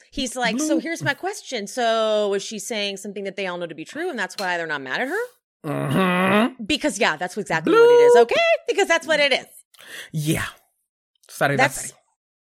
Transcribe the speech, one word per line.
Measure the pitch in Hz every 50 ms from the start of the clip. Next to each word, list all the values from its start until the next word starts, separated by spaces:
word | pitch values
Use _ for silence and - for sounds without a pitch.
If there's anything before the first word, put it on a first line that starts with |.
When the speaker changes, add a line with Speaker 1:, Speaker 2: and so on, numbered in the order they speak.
| _ _
Speaker 1:
He's | - - 269 247 -
like, | 247 247 226 214 254
"So | 302 311
Speaker 2:
Blue. | 311 320
Speaker 1:
here's | - 320 330 311 -
my | 302 277
question. | - - 370 427 - - - 269 226 202
So | 196 - 254 240 226 226 226 220 220 214 214 214 202 196
is | 202 196
she | - 226 208
saying | - - 233 208 202 202 196
something | 196 - 214 190 208 196
that | 196 185
they | 202 196
all | 185 175 175
know | 175
to | 165 160
be | 151 160
true | - - 277 339 370
and | 320 226
that's | 190 180 - -
why | 202 180 175
they're | 175 170
not | 160 151 143 135
mad | 131 135 165 233
at | 262
her?" | 339 415 480 494 - _ _ _ _ _ -
Speaker 2:
Mm-hmm. | 156 147 139 143 143 135 - 190 185 180 180 185 190 196 208 226 262 - - 226
Speaker 1:
Because, | 185 311 - - 302 - -
yeah, | 226 190 156
that's | 147 175 180 -
exactly | 220 196 - 175 160 160 - 349
Speaker 2:
Blue. | 453
Speaker 1:
what | 466 480
it | 480 480 480
is. | 480 480
Okay? | 480 466 466 440 605 679 659 679 - - -
Because | 381 320 392 -
that's | 330 330 339
what | - 311 294
it | 294 285 254
is. | 190 - - - - - _ _ - - - - - - - -
Speaker 2:
Yeah. | 160 147 151 165 - 107 - - - _ _ _ _ _ _ _ _ _ _ _ _ _ -
Sorry, | - - 165 143 139
Speaker 1:
That's | 143 262 285 -
Speaker 2:
not | - - -
sorry. | - _ _ _ _ _ _ _ _ _ _